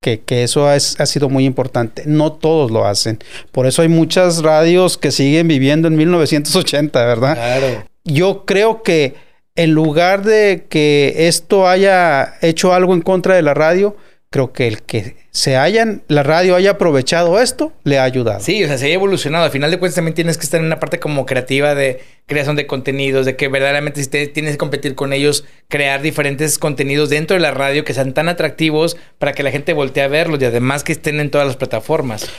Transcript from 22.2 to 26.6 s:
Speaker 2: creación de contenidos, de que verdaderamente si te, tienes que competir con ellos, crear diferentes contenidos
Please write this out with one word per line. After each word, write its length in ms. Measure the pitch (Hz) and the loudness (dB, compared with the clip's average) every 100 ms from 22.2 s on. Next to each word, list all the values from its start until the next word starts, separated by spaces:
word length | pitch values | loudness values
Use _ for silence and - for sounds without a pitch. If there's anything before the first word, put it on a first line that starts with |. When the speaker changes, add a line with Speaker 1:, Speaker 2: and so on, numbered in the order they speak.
| _ | _
Speaker 2:
creación 300 | 147 139 147 | -4 -2 -4
de 100 | 143 | -4
contenidos, 600 | 139 131 135 135 135 131 | -6 -4 -4 -2 0 -2
de 100 | 131 | -2
que 120 | 139 | -4
verdaderamente 540 | 135 139 143 147 143 | -2 0 -2 -4 -6
si 60 | 135 | -4
te, 180 | 143 147 | -4 -4
tienes 240 | 151 151 | -6 -6
que 60 | 147 | -4
competir 360 | 151 135 143 | -6 -4 -6
con 180 | 131 139 | -6 -4
ellos, 320 | 139 143 143 - - _ | 0 0 -2 -6 -20 _
crear 320 | 143 143 139 | -4 -2 -2
diferentes 580 | 151 151 143 139 156 | -4 -2 -4 -2 -4
contenidos 520 | - | -2